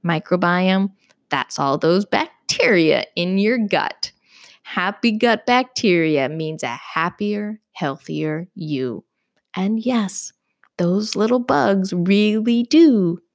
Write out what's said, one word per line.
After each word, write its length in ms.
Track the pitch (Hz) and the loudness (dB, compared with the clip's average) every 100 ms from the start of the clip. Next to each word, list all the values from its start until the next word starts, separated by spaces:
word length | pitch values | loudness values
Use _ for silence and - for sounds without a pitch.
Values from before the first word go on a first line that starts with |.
| 175 | -2
Microbiome, 840 | 160 - 180 175 180 185 190 196 _ _ _ _ | -4 -2 0 2 2 2 2 0 _ _ _ _
that's 300 | 139 - - | -4 -4 -4
all 180 | 139 139 | -2 0
those 300 | 160 180 202 | 2 0 0
bacteria 960 | - 330 _ - - - 185 160 135 - - | -2 -4 _ -8 -2 2 4 4 2 -2 -6
in 220 | 175 190 | -2 0
your 200 | 208 247 | 0 0
gut. 540 | 208 175 - - - _ _ _ - _ | 0 -2 -4 -8 -14 _ _ _ -20 _
Happy 480 | - - 185 208 240 | -10 -4 -4 -2 -2
gut 340 | 214 240 220 | 2 2 0
bacteria 840 | - 247 262 - 214 175 160 147 135 | 2 0 0 -2 2 2 2 0 0
means 340 | 160 156 156 | -4 -8 -6
a 60 | 127 | -8
happier, 880 | 120 - 160 170 - 208 208 208 214 _ | -8 -6 -2 -2 -4 -6 -4 -6 -12 _
healthier 720 | - 147 139 - 156 156 156 175 | -6 -6 -6 -8 -6 -4 -6 -10
you. 480 | - 156 139 127 107 _ _ _ _ _ - | -12 -6 -4 -4 -8 _ _ _ _ _ -6
And 280 | 190 226 | -2 -2
yes, 480 | 233 240 196 - - _ _ _ _ - | 0 -2 -2 -6 -10 _ _ _ _ -4
those 380 | 175 190 214 - | 0 0 -2 -2
little 240 | 220 247 | 0 0
bugs 520 | 247 277 233 196 190 | 0 2 2 0 -2
really 680 | 180 175 202 214 214 220 233 | -2 2 4 4 0 0 0
do 560 | 233 311 330 226 175 175 _ | 4 6 6 6 0 -2 _